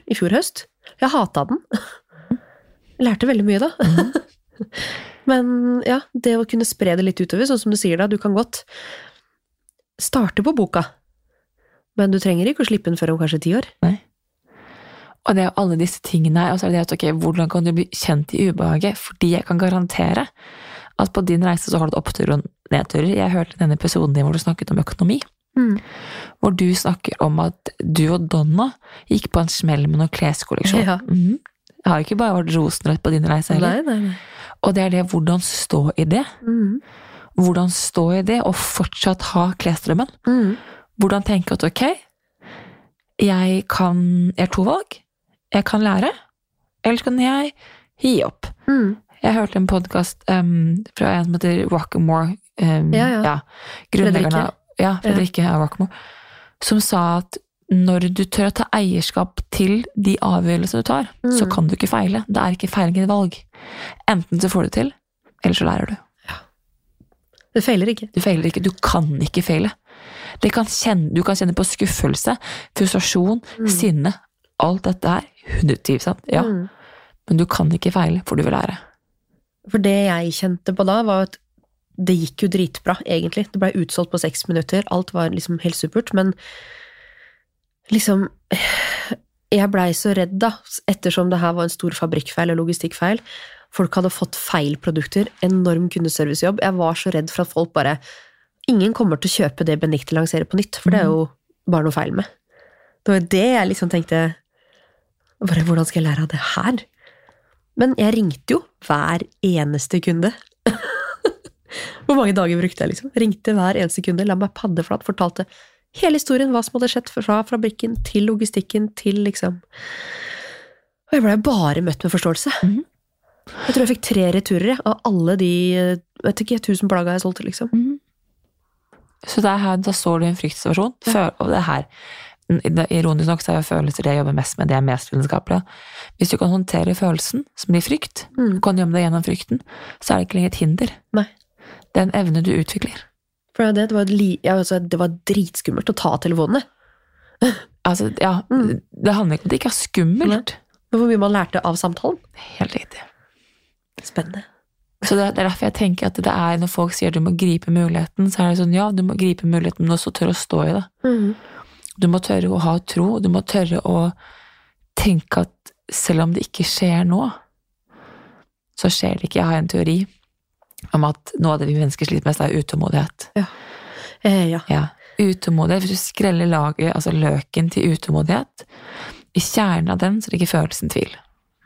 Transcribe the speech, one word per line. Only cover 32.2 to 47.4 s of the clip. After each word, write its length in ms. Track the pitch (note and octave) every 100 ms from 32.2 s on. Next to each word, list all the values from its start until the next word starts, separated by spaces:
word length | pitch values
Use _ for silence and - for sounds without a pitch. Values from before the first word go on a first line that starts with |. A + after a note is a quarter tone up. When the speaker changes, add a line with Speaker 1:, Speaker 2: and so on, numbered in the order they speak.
| A3+ F3+
Speaker 2:
vært 140 | D#3+
rosenrødt 480 | D#3+ D#3 - D3+ D#3
på 80 | -
din 140 | D#3+ D#3+
reise 300 | D3+ - D#3+
heller. 240 | F3 G#3+
Speaker 1:
Nei, 140 | D#4 G#3+
nei, 140 | G3+
nei. 380 | F#3 - - - -
Speaker 2:
Og 160 | G3+ F#3+
det 60 |
er 80 | F#3+
det, 60 | F3+ F3+
hvordan 340 | E3+ D#3+ F3
stå 380 | - - - D#3 D3 -
i 80 | D#3+
det. 160 | G3 C#4 - A#3
Speaker 1:
Mm. 300 | A#3 G3+ B3 - - - - -
Speaker 2:
Hvordan 400 | - F3+ F3+ F3+
stå 300 | F3 - - E3+
i 80 | F#3
det 140 | F#3+ A#3+ -
og 80 |
fortsatt 720 | F3+ - - F3+ - G#3 F#3 -
ha 160 | F3+ F3+ F#3
klesdrømmen. 560 | F3 D#3+ - E3 C4+ - -
Speaker 1:
Mm. 220 | B3 G3+ A3 - - _ -
Speaker 2:
Hvordan 260 | G3 G3+ G3
tenke 320 | G3 - -
at, 80 | E3
ok, 160 | - C4+ F#4 _ _ _ _ - - - - _ _ _ -
jeg 440 | G3+ F#3 F#3 F#3 -
kan, 360 | - F#3 F3 F3 F3+ F3+
jeg 180 | F3+ F#3
har 80 |
to 120 | - F#3+
valg. 320 | F4 - - _ _ _ _ _
Jeg 140 | G3+ G3
kan 140 | G#3
lære, 240 | G#3+ F#3+ C4 - _ _ _ _ _ _
eller 180 | A3+ A#3
så 80 | -
kan 80 | B3
jeg 300 | B3+ C#4